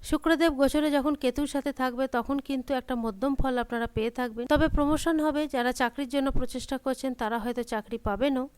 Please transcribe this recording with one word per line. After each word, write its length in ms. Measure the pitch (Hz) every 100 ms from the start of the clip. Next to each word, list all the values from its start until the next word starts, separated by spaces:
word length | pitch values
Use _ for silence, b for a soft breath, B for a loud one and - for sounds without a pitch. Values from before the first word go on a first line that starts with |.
শুক্রদেব 500 | - 302 320 320 330
গোচরে 360 | 262 269 302 302
যখন 240 | 285 277
কেতুর 320 | 294 254 254 285
সাথে 260 | 285 285
থাকবে, 320 | 262 254 240 262
তখন 320 | 240 233 277
কিন্তু 360 | - 269 -
একটা 200 | 262 -
মধ্যম 400 | 247 226 190 269
ফল 240 | 277 269 247
আপনারা 280 | 233 233 233
পেয়ে 240 | - 226
থাকবেন। 360 | 233 247 220 247
তবে 220 | 302 311
প্রমোশন 520 | - 285 302 330 320
হবে, 260 | 302 294 302
যারা 260 | 254 240
চাকরির 360 | 247 247 254 269
জন্য 200 | 277 269
প্রচেষ্টা 480 | - 247 254 - 262
করছেন, 360 | 269 254 269
তারা 240 | 247 220 226
হয়তো 240 | 226 233
চাকরি 360 | 233 220 - 233
পাবেনও, 500 | - 202 277 262 269